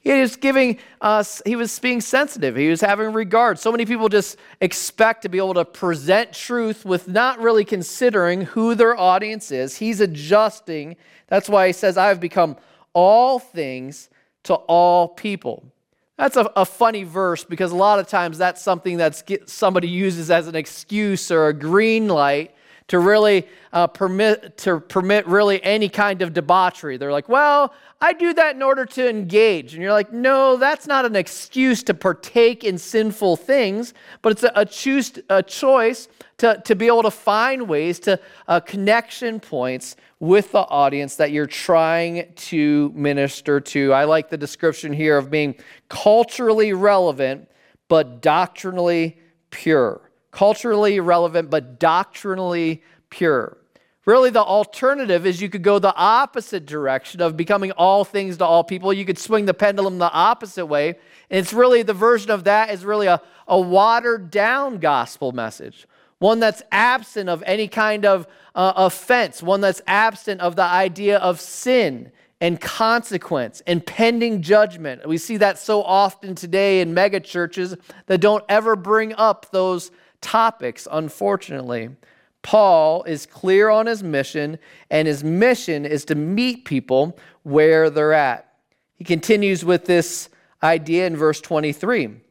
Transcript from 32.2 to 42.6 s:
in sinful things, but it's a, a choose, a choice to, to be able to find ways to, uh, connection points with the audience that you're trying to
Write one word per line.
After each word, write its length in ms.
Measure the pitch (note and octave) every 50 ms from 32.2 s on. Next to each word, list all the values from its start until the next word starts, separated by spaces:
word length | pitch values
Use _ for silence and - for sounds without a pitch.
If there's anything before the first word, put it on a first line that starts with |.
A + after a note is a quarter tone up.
| - - - A#3+ A#3 A3+ B3 A#3+ -
in 160 | G#3+ F#3 E3+
sinful 600 | - - - A3 G#3+ A3 G3+ - G#3 F#3 E3+ -
things, 540 | - - C4+ C#4+ A#3 G3 F#3+ G#3+ A#3+ A#3+ - - - - - - -
but 80 | A3+
it's 140 | G#3+ - A#3+
a, 80 | A#3+ -
a 100 | G#3 G#3+
choose, 500 | - - - - C4+ C4+ C#4 B3+ - _ - - _
a 140 | - G3 -
choice 640 | - - - - C4 C4+ B3+ A3+ A3+ B3+ B3 - _ _ _ - _ _ _
to, 240 | - A#3 A3 G#3+ -
to 120 | - A3+
be 100 | F#3 A3
able 160 | A#3 A#3 A#3 A3+
to 80 | G#3+
find 580 | G3+ - - - G#3 G#3+ A3+ C4 C4+ C4 A#3+ G3+
ways 300 | D#3+ D3 D#3 E3+ F3 F3
to, 200 | - G#3 F#3+ F#3 - - - - -
uh, 140 | - E3 F3
connection 800 | - - - G3 G3 G3+ G#3+ A#3 A#3 - - - B3 A#3 A3+ A3
points 560 | - - - C3+ B2 B2+ B2+ C3 - - - _ _ _ _ _
with 320 | E3 D#3+ F#3 G#3 G3+ - -
the 80 | G#3 F#3 -
audience 480 | - C#3+ C#3+ C#3 C#3+ C#3+ C#3+ C3+ -
that 160 | - D#3 D3 D3
you're 140 | D3 D3+
trying 840 | C#3+ - - - - F3 E3 D#3+ D#3+ E3 E3+ E3+ E3+ E3+ E3+ E3+ _ _
to 560 | - - - - D#3+